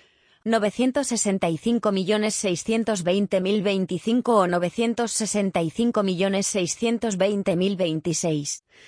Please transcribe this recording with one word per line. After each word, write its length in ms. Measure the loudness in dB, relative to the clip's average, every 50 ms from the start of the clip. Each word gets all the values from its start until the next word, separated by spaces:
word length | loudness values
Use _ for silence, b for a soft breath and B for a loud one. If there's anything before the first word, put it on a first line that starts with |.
| b b b b b b b b b
novecientos 640 | 0 0 2 2 0 0 2 0 0 2 0 -2 -2
sesenta 400 | -2 -2 0 0 0 0 0 0
y 80 | -2
cinco 340 | 0 0 0 0 2 2 0
millones 460 | 0 0 2 2 0 0 2 0 -2
seiscientos 680 | -2 -2 -2 -2 -2 -2 -2 0 0 0 0 -2 -2 0
veinte 380 | 0 2 2 2 2 0 0
mil 220 | 0 2 0 0 2
veinticinco 760 | 0 0 0 0 0 -2 -4 -2 0 0 0 2 4 4
o 100 | 4 4
novecientos 640 | 4 2 0 0 -2 -2 -2 -2 -2 0 -2 -2 -2
sesenta 520 | -2 -4 -4 -2 0 0 0 0 0 0 -2
y 80 | -2
cinco 340 | -2 0 0 0 2 2 0
millones 420 | 0 0 0 0 0 0 0 -2
seiscientos 720 | 0 -2 -2 -2 -2 -2 -2 -2 -2 -2 0 -2 -2 0
veinte 400 | 2 2 2 2 0 0 0 0
mil 200 | 2 2 0 0
veintiséis. 840 | 0 -2 -2 -2 -2 -2 -2 -4 -2 -2 -2 -2 -2 -2 -6 -10 -12 _ B B B B